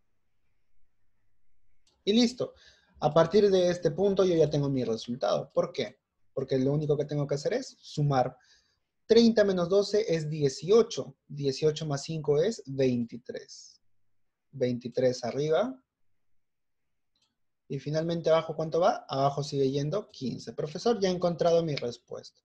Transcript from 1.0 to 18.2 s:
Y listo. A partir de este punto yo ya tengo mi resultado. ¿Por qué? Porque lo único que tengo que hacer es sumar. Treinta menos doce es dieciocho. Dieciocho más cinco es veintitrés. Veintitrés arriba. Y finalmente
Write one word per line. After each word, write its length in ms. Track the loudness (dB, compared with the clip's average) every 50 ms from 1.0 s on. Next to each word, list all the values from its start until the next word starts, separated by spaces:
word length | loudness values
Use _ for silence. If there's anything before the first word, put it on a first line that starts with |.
| _ _ _ _ _ _ _ _ _ -20 -20 -20 -20 -20 -20 -20 _ _ _ _ -4
Y 80 | 0 2
listo. 420 | 4 4 2 2 -2 -8 -8 -8 _ _ -20 _ _ _ _ _ -4
A 120 | -2 2 4
partir 380 | 4 4 6 4 4 4 6
de 200 | 4 4 2 2
este 200 | 0 0 -2 -2
punto 340 | -2 0 0 0 2 2 2
yo 100 | 4 4
ya 120 | 4 4 4
tengo 220 | 2 0 0 0
mi 140 | 0 -2 -2
resultado. 640 | -2 -4 -6 -4 -8 -8 -4 -2 0 0 0 -2 -4 -4
¿Por 200 | -4 -4 -4 -4
qué? 280 | -6 -8 -8 -8 _ _ _ _ _ _ _ -10
Porque 260 | -10 -6 -2 -2 0
lo 140 | 0 0 0
único 240 | -2 0 -2 -2
que 80 | -2 -2
tengo 220 | -4 -4 -4 -2
que 80 | -2 -4
hacer 180 | -4 -4 -4 -4
es 220 | -4 -6 -8 -16 _
sumar. 560 | _ -14 -6 -2 0 2 2 2 2 0 -2 _ _ _ _ _ _ _ _ _ _ _ _ _ _
Treinta 380 | 2 4 6 6 6 6 4 4
menos 240 | 2 2 0 0 2
doce 460 | 2 2 2 2 0 -2 0 0 -2
es 160 | -2 -2 -4
dieciocho. 840 | -4 0 0 0 -2 -2 0 4 4 4 4 2 -2 -10 -10 -10 -12 _ _ -18
Dieciocho 580 | -12 -6 -4 -4 -4 0 0 0 0 0 -4
más 180 | -6 -6 -6 -6
cinco 380 | -8 -8 -8 -2 0 2 2 2
es 200 | 0 -2 -6 -10
veintitrés. 1120 | -12 -2 0 2 2 2 0 -2 -4 -8 -16 _ -14 -14 -14 -14 _ -20 -20 -20 -20 _ _ _ _ _ _ _ _ _ _ _ _ _ _ _ _
Veintitrés 760 | -6 -4 -2 -2 -2 -4 -6 -8 -4 0 0 0 0 0 -6
arriba. 540 | -6 -4 -4 -2 0 2 2 2 0 -4 -10 _ _ _ _ _ _ _ _ _ _ _ _ _ _ _ _ _ _ _ _ _ _ _ _ _ _ _ _ _ _ _ _ _ _ _ _ _
Y 120 | -12 -12 -10
finalmente 500 | -6 -4 -2 -2 -2 -2 -4 -2